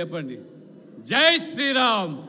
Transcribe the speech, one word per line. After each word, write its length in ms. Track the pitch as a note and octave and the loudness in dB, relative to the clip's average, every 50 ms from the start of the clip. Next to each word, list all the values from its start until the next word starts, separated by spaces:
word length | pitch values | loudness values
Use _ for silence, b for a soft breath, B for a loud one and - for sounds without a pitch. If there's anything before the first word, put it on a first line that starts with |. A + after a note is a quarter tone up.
చెప్పండి, 360 | F3 D#3+ D#3+ E3 D3 B2+ B2+ A2 - - - - - - - - - - - - - - | -6 -6 -6 -8 -8 -10 -10 -14 -16 -18 -20 -20 -20 -20 -20 -20 -20 -20 -20 -18 -6 -2
జై 200 | F#3+ C4 D#4 E4 E4+ D#4+ E4 | 2 4 6 6 4 4 0
శ్రీరామ్. 680 | D#4+ D#4+ A#3+ C#4+ C#4 C4 C4 B3+ A#3+ A3+ G#3 F#3 E3 D3 C3 D#3+ | -4 -4 -2 -2 0 2 2 2 2 2 0 -2 -4 -6 -10 -12